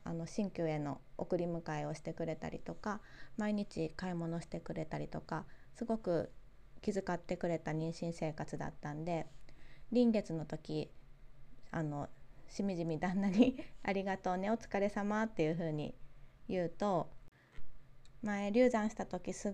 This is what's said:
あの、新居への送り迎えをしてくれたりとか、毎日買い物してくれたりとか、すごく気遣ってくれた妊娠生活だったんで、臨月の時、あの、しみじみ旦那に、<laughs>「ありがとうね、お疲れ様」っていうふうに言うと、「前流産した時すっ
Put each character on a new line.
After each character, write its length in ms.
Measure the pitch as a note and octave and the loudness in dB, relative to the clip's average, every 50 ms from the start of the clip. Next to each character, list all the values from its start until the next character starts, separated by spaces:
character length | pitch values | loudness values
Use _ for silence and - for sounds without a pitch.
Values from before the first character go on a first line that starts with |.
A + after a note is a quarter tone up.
| - | -6
あ 80 | F3 E3+ | -4 -4
の、 140 | E3 E3+ | -4 -4
新 240 | - - - G#3 F#3 | -2 0 0 0 0
居 160 | - - E3+ | 0 0 2
へ 120 | D#3+ D#3 D3 | 2 2 2
の 220 | D3 C#3+ C#3 - - - - | 0 -2 -4 -6 -8 -10 -8
送 200 | - - - F#3 | -6 -2 0 2
り 100 | E3+ F3 | 2 2
迎 340 | F3 E3+ E3 E3+ - D#3 D3 | 0 -2 -2 -2 -2 -2 -2
え 60 | D3 | -2
を 80 | D3 D#3 | -2 -4
し 60 | - | -4
て 120 | - E3 D#3+ | -6 -6 -4
く 140 | - E3 | -2 -2
れ 100 | D#3+ D#3 | -2 -2
た 120 | - - D#3 | -2 -4 -4
り 100 | - - | -4 -6
と 140 | - - E3 | -6 -6 -6
か、 260 | - - G#3+ G3 G#3+ - - - - - - - | -4 -4 -4 -4 -4 -6 -12 -12 -12 -10 -8 -4
毎 180 | - G#3+ G#3+ G#3 | -2 0 0 2
日 360 | G3+ G3+ - - - D#3+ D#3 - | 0 0 -2 -2 -2 -2 -2 -2
買 160 | - F3+ F#3 F3 | -2 -2 -2 -2
い 20 | |
物 260 | E3+ E3 E3 E3 E3 | -2 -2 -2 -2 -2
し 60 | D#3+ | -4
て 140 | - - E3 | -4 -6 -6
く 140 | - - D#3+ | -4 -4 -4
れ 100 | D#3+ D#3 | -4 -2
た 120 | D#3 D#3 D3+ | -2 -2 -4
り 100 | D3 - | -4 -4
と 120 | - D#3+ | -6 -6
か、 260 | D#3 - E3 D#3+ E3 - - - - - - | -4 -4 -4 -4 -4 -6 -10 -14 -14 -16 -10
す 100 | - A#3 | -6 -2
ご 140 | A3+ A3+ A3 | 0 0 0
く 320 | - F#3 E3+ D#3+ - - - - - - - - - - - - | 2 2 2 2 2 0 -4 -12 -14 -16 -16 -18 -18 -16 -14 -4
気 120 | - G#3+ G3 | -2 0 0
遣 220 | G3 F#3+ - F3+ | 2 0 0 -2
っ 40 | - | -2
て 180 | - - F3+ | 0 -2 0
く 120 | F3 - F3 | 0 2 2
れ 100 | E3 D#3+ | 2 2
た 140 | - D#3 D#3 | 0 0 0
妊 200 | D#3 D#3+ E3 E3 | 0 0 0 -2
娠 200 | - E3+ E3+ E3 | 0 -2 -2 0
生 200 | - E3 D#3 D#3 | 0 0 0 0
活 240 | - D3+ - D#3 | -2 -4 -4 -4
だ 120 | - D3+ D3+ | -4 -4 -4
っ 40 | - - | -4 -6
た 120 | - D3 D3 | -6 -6 -4
ん 120 | D3+ D#3 | -4 -2
で、 220 | F3 E3+ D#3+ D3+ - - - - - - - - - - - - - A3+ | 0 0 0 0 -4 -6 -10 -10 -10 -10 -10 -10 -12 -10 -10 -4 4 6
臨 180 | B3 B3 A#3 | 8 8 8
月 220 | G#3+ G#3 F#3+ - E3 | 8 6 4 0 -2
の 120 | D#3+ D#3 | -4 -2
時、 460 | - D#3 D#3 - - D#3 D#3 D3 - - - - - - - - - - - - - - - - - | -4 -6 -6 -4 -2 -2 -2 -2 -2 -6 -12 -16 -16 -16 -16 -14 -14 -12 -12 -12 -10 -10 -10 -8 -4
あ 120 | - E3 D#3+ | -2 -2 0
の、 260 | D3+ D3 C#3+ - - - - - - - - - - | 0 0 -2 -4 -6 -8 -10 -14 -14 -14 -14 -12 -6
し 140 | - - G3+ | -2 0 0
み 140 | G3+ F#3 | 2 2
じ 80 | E3 E3 | 0 0
み 140 | E3 D#3+ D#3 | 0 0 2
旦 220 | F3+ F3+ F3+ G3 | 2 2 2 2
那 80 | G3 G3+ | 4 6
に、 300 | F3+ G#3 B3+ C4 C4 - - | 8 8 8 8 6 4 -4
<laughs> 80 | - - - - | -10 -10 -4 0
「あ 100 | - F#3+ | 0 2
り 120 | G3 F#3+ | 2 2
が 120 | G3 F#3+ | 0 0
と 160 | F#3+ - F#3+ F3+ | 0 2 2 2
う 60 | F3+ | 2
ね、 120 | F#3+ G#3 | 2 2
お 60 | A3+ | 2
疲 220 | A#3+ - - - G3+ | 0 0 0 2 2
れ 80 | G3 G#3 | 2 2
様」 340 | - G#3 G3+ G3+ G#3+ G#3+ A3+ | 2 2 0 2 2 2 2
っ 40 | A3 | 2
て 160 | - - D#3 | 2 2 4
い 60 | D#3 | 4
う 40 | D#3+ | 4
ふ 100 | D#3+ E3+ | 2 0
う 80 | D#3+ D3+ | 0 0
に 220 | D3+ D3+ - - - - - - - - - - - - - | 0 -2 -4 -6 -8 -10 -12 -12 -14 -16 -16 -16 -12 -6 -2
言 180 | F#3+ F#3 E3+ | 0 0 2
う 20 | D#3+ | 0
と、 420 | - - G3+ G#3 F#3 D#3+ C#3+ - - - - - - - - - - - - - - - - - - - - - - - - | 0 0 2 2 4 2 2 0 -4 -10 -12 -14 -16 -18 -20 -6 0 2 2 2 2 0 -6 -12 -14 -16 -16 -16 -10 -4 -2
「前 280 | G#3 G3+ G3+ G3+ G3+ G#3 | 0 0 0 0 4 8
流 180 | B3 B3+ B3 | 8 10 10
産 200 | B3 A3 G#3 A3 | 8 6 4 2
し 40 | - | 0
た 120 | - - | -2 -4
時 260 | - - F3+ - G3 F#3 | -4 -4 -4 -4 -4 -4
す 180 | - - | -2 -2
っ 20 | G#3 | -2